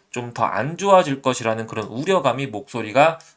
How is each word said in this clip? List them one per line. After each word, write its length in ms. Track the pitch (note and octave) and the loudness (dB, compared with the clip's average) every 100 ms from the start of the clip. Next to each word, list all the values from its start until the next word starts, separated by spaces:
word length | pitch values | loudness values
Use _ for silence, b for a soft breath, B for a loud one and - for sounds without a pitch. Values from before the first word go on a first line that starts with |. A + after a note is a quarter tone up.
| _ | _
좀 220 | B2 A#2+ | -10 -8
더 120 | A#2 | -2
안 340 | A2+ F#2 C3+ E3+ | -2 0 -4 -2
좋아질 420 | G3 F#3 D#3 C3+ | 4 6 4 -2
것이라는 460 | C3 B2 A#2 A2+ A2 | -2 -2 -2 -2 -4
그런 200 | A2 G#2 | -8 -6
우려감이 600 | A2 E3 F#3 C3+ B2 C3+ | -6 0 2 2 -2 -6
목소리가 720 | G#2 G2+ A#2 G#2 A#2 D#3+ D#3+ b | -8 -8 -8 0 4 4 2 b